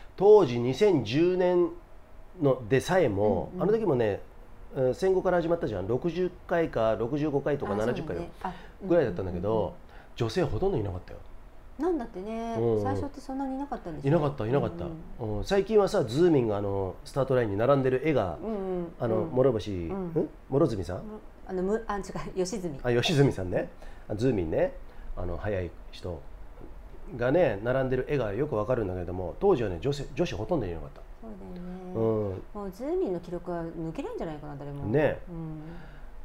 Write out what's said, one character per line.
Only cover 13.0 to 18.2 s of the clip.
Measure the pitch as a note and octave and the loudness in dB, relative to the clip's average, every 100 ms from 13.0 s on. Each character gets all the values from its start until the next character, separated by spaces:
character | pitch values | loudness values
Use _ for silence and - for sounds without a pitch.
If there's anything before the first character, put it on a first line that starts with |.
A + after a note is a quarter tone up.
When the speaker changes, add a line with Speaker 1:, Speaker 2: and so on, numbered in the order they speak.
| C#4 | -4
Speaker 2:
っ | |
て | C#4 | -8
そ | - | -8
ん | C4+ | -6
な | C#4 | -4
に | C4 | -6
い | |
な | C#4 | -6
か | A3+ | -8
っ | |
た | F3+ | -8
ん | D3+ | -4
で | |
し | C#3 | 2
ょ？ | |
Speaker 1:
い | |
な | E3 | 2
か | D3 | 2
っ | - | -2
た、 | A2 | 0
い | |
な | C#3 | 0
か | A#2 | 0
っ | |
た。 | E2+ B2 | -4 -8
Speaker 2:
う | |
ん | D#3+ - - | -10 -12 -8
う | A2 | -4
ん。 | G#2 | -4
Speaker 1:
う | |
ん、 | - | 0
最 | G3 | 0
近 | G3 A3 | 4 4
は | F#3+ | 6
さ、 | G3+ | 4
ズ | A#2+ B2+ F3+ | 2 6 6
ー | |
ミ | D3 | 8
ン | A2+ | 6
が | G2+ | 2
あ | |
の、 | G2+ G2 F#2+ - - | 0 0 -2 -4 -6
ス | |
タ | C#3 | -2
ー | C3 | 2
ト | B2+ | 2
ラ | |
イ | A2+ | 2
ン | |
に | G2 | 2
並 | A#2+ C#3 | 4 6
ん | |
で | C3 | 4
る | B2+ D3+ | 2 2
絵 | |
が、 | C3+ | 2